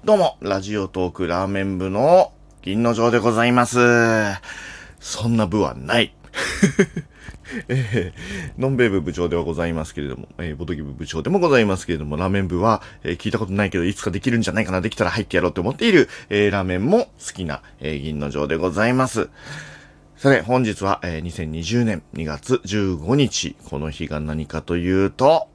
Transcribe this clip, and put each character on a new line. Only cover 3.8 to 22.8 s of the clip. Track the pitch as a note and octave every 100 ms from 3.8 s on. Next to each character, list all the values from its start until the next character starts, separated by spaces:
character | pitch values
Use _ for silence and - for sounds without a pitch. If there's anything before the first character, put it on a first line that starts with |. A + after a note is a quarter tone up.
| A#2+ A#2+ A#2 A2 G#2 F#2+ - - - - - -
そ | - - A#2
ん | A#2
な | G2+
部 | G#2
は | D#2+
な | A#1+ C#2 A#2
い。 | A2 - - - - - E3+ - F3+
<laughs> | - - - - - - B3 -
え | C3 A2+ A2+ F2+ - F3+ G3 D3+ -
ー、 |
の | C3
ん | C3
べ | A#2+
え |
部 | F#2+
部 | D#2+
長 | E2 F2
で | E2+
は |
ご | D#2+ E2
ざ | E2+
い |
ま | D#2+
す | D#2+ -
け |
れ | C#2+
ど | B1+
も、 | - -
え | E2
ー、 | D2
ボ | E2+
ト | D#2+
ギ |
部 | C#2+
部 | C2 D2+
長 | -
で | -
も | F#3+
ご | F3
ざ | C3
い | G#2+
ま | F#2
す | -
け |
れ | E2
ど | D2
も、 | D#2
ラ | F#2
ー |
メ | G2
ン | F#2+
部 | F2
は、 | G#2+ G#2+ - -
え | D2
ー、 | E2+
聞 | A2
い |
た | G#2
こ | G2+
と |
な | G2 G2+
い |
け | F#2
ど、 |
い | F2 G#2+
つ |
か | G#2
で | E2
き | C3
る | A#2
ん |
じ | G#2+
ゃ |
な | F#2
い | F2
か |
な、 | F#2
で | G#2
き | -
た | F#2
ら |
入 | G2+
っ | G2
て | F2+
や |
ろ | F2
う |
と | F2
思 | F2+
っ | -
て | A3+
い |
る、 | F3+ A#2 - -
え | G2+ G#2
ー、 |
ラ | G2
ー | F#2
メ | F2+
ン | A#2
も | A3 - -
好 | -
き | - E2+
な、 | C#2 - -
え | D2+
ー、 | D2+
銀 | D2 D2+
之 | C#2+
丞 | C#2+ C#2+
で | D#2+
ご | F2+
ざ | E2 A2+
い |
ま | B2+ C3
す。 | A2+ - - - - - - - - - -
さ | C#3
て、 | B2+
本 | F2 B2+
日 | A2+ G2
は、 | G2 -
え | F2+ D#2+
ー、 |
二 | E2+
千 | E2 D#2
二 | D#2+
十 | E2 A#2+
年 | A2+ F#2+ -
二 | - D#2
月 | D2 - B2+
十 | F2+ G#2